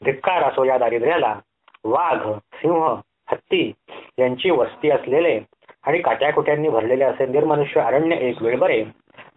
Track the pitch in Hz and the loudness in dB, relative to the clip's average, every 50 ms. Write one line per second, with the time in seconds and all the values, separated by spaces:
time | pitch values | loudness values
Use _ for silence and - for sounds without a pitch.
0 | - 135 135 135 - 190 180 170 147 131 - 135 131 131 131 123 117 117 117 117 | -4 -4 -2 -2 0 0 0 2 0 0 2 2 2 2 2 2 0 0 0 0
1 | 113 147 170 165 135 110 107 107 - _ _ _ _ _ _ _ - 110 123 143 | 0 0 0 0 0 -2 -4 -6 -10 _ _ _ _ _ _ _ -4 -2 0 0
2 | 175 165 - 113 - 107 107 104 - _ - - - 156 175 165 160 151 113 104 | 0 0 -2 -2 -4 -6 -6 -8 -10 _ -10 -4 -2 0 0 2 0 0 -2 -4
3 | - _ _ _ _ - - - _ - - 180 135 110 104 _ _ - - - | -8 _ _ _ _ -8 -8 -6 _ -2 -2 0 0 -2 -6 _ _ -20 -20 -20
4 | - - _ - 127 127 127 127 - 185 165 131 117 110 - - - 151 139 - | -20 -8 _ 0 0 0 0 -2 0 0 2 2 0 -2 -4 -4 0 0 0 0
5 | - - 131 156 170 165 127 107 104 - _ _ _ - - _ - 139 151 175 | 0 0 2 2 2 2 0 -2 -4 -10 _ _ _ -20 -16 _ -2 -2 0 0
6 | 170 127 113 - 135 147 143 147 135 156 147 147 151 156 113 113 107 117 127 131 | 0 0 0 0 0 0 0 2 2 2 2 2 2 0 0 0 2 2 2 2
7 | 135 127 113 - 135 127 127 147 151 156 147 147 143 143 - 156 123 117 123 147 | 2 0 0 -2 -2 0 0 0 2 2 2 0 0 0 0 0 0 2 2 2
8 | 160 165 170 - 131 123 117 - 113 113 123 131 175 185 139 110 107 110 - _ | 2 0 0 0 -2 -4 -4 -2 -2 -2 0 2 2 2 0 0 -2 -4 -10 _
9 | _ _ _ - - - _ | _ _ _ -20 -20 -20 _